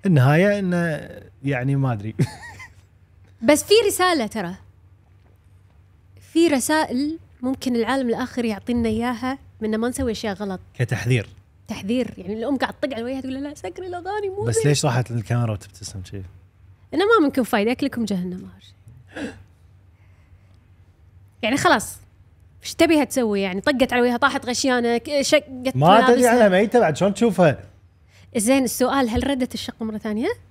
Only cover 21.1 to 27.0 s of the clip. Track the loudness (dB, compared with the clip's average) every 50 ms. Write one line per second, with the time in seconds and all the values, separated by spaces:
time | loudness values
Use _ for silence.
21.1 | _ -20 -20 _ _ _ -4 -2 -2 0 2 2 2 2 0 -6 -16 -18 -20 _
22.1 | _ _ -20 _ _ _ -20 _ _ -16 -14 -14 0 2 2 4 4 2 2 0
23.1 | -2 -2 -2 0 0 -2 -2 -2 -4 -2 -2 -2 2 2 0 0 2 2 2 2
24.1 | 2 2 0 0 0 -2 -4 -4 -4 -2 0 0 0 2 2 0 0 -2 -2 -2
25.1 | -2 0 2 4 2 2 2 -2 -16 -8 -6 -4 0 4 6 8 8 8 8 6
26.1 | 6 6 6 4 6 6 6 6 6 4 2 4 4 4 4 4 2 2